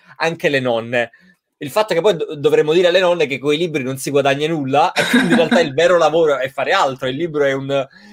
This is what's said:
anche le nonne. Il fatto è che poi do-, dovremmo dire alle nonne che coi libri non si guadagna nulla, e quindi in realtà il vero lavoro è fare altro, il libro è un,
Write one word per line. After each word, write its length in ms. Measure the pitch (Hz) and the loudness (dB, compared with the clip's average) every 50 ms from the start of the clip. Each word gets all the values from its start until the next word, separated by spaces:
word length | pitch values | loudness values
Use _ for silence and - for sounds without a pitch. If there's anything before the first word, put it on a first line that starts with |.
| _ _ - _ | _ _ -8 _
anche 320 | 151 165 165 165 - 165 | -4 -4 -4 -2 -2 0
le 100 | 143 135 | 0 0
nonne. 520 | 127 127 117 113 113 117 123 123 117 113 _ _ _ _ _ _ _ _ _ _ | 0 0 -2 -2 -4 -2 -2 -2 -2 -4 _ _ _ _ _ _ _ _ _ _
Il 140 | 151 143 | -14 -4
fatto 220 | - 214 214 214 180 | -2 -2 0 0 0
è 20 | |
che 60 | 165 | 2
poi 140 | 165 214 196 | 2 2 2
do-, 200 | 160 151 135 156 | 2 -2 -8 -8
dovremmo 380 | 151 139 151 143 156 151 151 156 | -2 0 2 2 2 2 2 2
dire 140 | 175 185 175 | 4 4 4
alle 120 | 170 190 | 4 4
nonne 260 | 190 175 175 170 160 131 | 2 2 2 0 0 -2
che 120 | 139 123 | -4 -4
coi 180 | 123 147 147 151 | -2 -2 0 0
libri 260 | 175 175 147 156 127 | -2 -4 -4 -4 -6
non 140 | 127 135 135 | -6 -8 -6
si 140 | - 160 | -8 -2
guadagna 360 | 139 143 131 139 139 139 147 156 | 0 0 2 2 0 0 -2 -4
nulla, 440 | 170 160 143 131 135 143 156 180 | -4 -4 -4 0 0 2 2 2
e 120 | - - - | 0 -2 -2
quindi 260 | - - 247 254 180 | 2 2 2 2 2
in 40 | 202 226 | 2 2
realtà 220 | 165 - - - | 2 2 2 2
il 120 | 170 151 135 | 0 0 0
vero 240 | 135 165 175 185 170 | 0 2 2 4 4
lavoro 400 | 165 151 147 170 165 151 143 127 | 2 2 2 2 2 2 2 0
è 120 | 127 131 | -2 -6
fare 220 | - - 131 131 175 | -4 -6 -2 0 0
altro, 340 | 196 175 139 131 131 139 127 | 0 0 0 -2 -4 -6 -6
il 80 | 131 | -6
libro 280 | 135 170 175 147 151 143 | -4 -6 -6 -2 0 0
è 100 | 139 139 | 0 0
un, 340 | 135 135 135 139 139 131 127 _ - - - | -2 -4 -4 -4 -4 -4 -4 _ -20 -20 -20